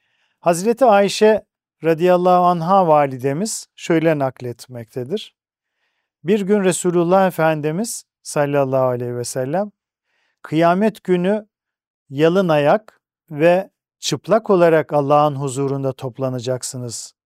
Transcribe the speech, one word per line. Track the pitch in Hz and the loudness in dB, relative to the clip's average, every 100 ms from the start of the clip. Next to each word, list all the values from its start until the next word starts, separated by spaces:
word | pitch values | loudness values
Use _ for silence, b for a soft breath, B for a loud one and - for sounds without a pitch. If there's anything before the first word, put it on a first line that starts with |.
| _ _ _ _ | _ _ _ _
Hazreti | 165 170 202 233 247 | -2 -2 -2 2 4
Ayşe | 202 202 - 214 208 - _ _ _ | 4 2 2 2 2 -2 _ _ _
radıyallahu | 156 160 180 180 180 180 | -2 2 2 4 4 4
anha | 180 175 165 196 175 | 4 0 2 2 4
validemiz | 151 143 131 135 143 208 - - _ | 4 2 -2 -4 -2 -4 -8 -14 _
şöyle | - 165 160 151 | -2 0 2 0
nakletmektedir. | 131 - 123 117 - 123 117 135 123 208 - _ _ _ _ _ _ _ _ _ | -2 -6 -12 -14 -16 -18 -14 -12 -8 -8 -10 _ _ _ _ _ _ _ _ _
Bir | 151 214 | -2 -2
gün | 190 208 | 0 0
Resulullah | 185 165 180 175 170 190 190 | 0 -2 -2 0 2 2 2
Efendimiz | - 160 156 147 165 233 - - _ | 0 0 0 -4 -6 -8 -10 -16 _
sallallahu | - 156 143 143 135 131 | -8 -4 -2 0 0 0
aleyhi | 131 123 123 120 | -2 -2 -6 -8
ve | |
sellem, | 120 135 131 170 208 - _ _ _ _ _ _ | -8 -8 -6 -6 -6 -12 _ _ _ _ _ _
"Kıyamet | - 156 170 180 214 - | -6 0 2 2 0 -2
günü | - 180 180 214 214 _ _ _ _ _ _ | -2 -2 0 -4 -6 _ _ _ _ _ _
yalın | 139 160 185 185 | 0 2 2 2
ayak | 151 143 208 - _ _ _ _ | 2 2 0 -2 _ _ _ _
ve | 147 165 175 196 _ _ _ | 0 2 2 -2 _ _ _
çıplak | - 143 - 214 226 | -6 -6 -2 -2 2
olarak | 190 170 160 147 | 2 4 4 0
Allah'ın | 147 139 147 151 135 | -2 2 2 2 -2
huzurunda | 139 127 139 139 135 | -6 -4 -4 -4 -4
toplanacaksınız." | 127 131 113 131 127 117 127 - 127 123 104 - _ | -6 -10 -8 -6 -6 -6 -8 -8 -12 -12 -14 -16 _